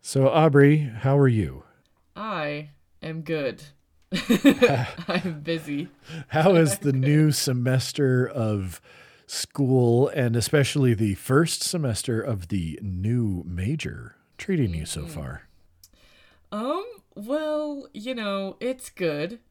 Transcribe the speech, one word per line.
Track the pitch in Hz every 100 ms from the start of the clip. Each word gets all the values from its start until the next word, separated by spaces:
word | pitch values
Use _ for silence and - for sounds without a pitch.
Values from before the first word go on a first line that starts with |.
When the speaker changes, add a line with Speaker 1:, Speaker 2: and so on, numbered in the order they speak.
Speaker 1:
So, | - 135 135
Aubrey, | 147 160 143 139 151
how | 147 110 135 143
are | 135
you? | 113 80 127 - _ _ _ _ -
Speaker 2:
I | 220 185 147 147 151 _ _ _
am | 160 160
good. | 160 160 135 104 - _ _ _ _
<laughs> |
Speaker 1:
<laughs> | 185 - 220 285 - 160 135 123 - -
Speaker 2:
I'm | 180 180 156
busy. | 147 165 151 143 143 _ - 160 135
Speaker 1:
How | 156 160 175
is | 160 -
the | 143
Speaker 2:
<laughs> |
I'm | 131
good. | 135
Speaker 1:
new | 147 156
semester | 139 - 127 123 131 127 - 139 127 127
of | 143 110 104 95 85 _ - - _ _
school, | - - - 131 131 120 120 139
and | 107 123 117
especially | 107 151 131 151 131
the | 107 107
first | 95 - 131 165 -
semester | - 180 139 104 - 113
of | 110 107 85
the | 101 82 76
new | 104 90 98 123 110 90 85
major, | 87 98 156 - - 113 _ _ _
treating | - 185 117
you | 82 78
so | 78
Speaker 2:
Mm-hmm. | 71
Speaker 1:
far? | 76 69 64 _ _ _ _ - _ _ _ _ _ _
Speaker 2:
Um, | 208 240 330 453 427 _
well, | - 208 294 311 302 302 285 269
you | - 220
know, | 247 208 196 196 -
it's | 247 254 -
good. | - 175 147 165 233 _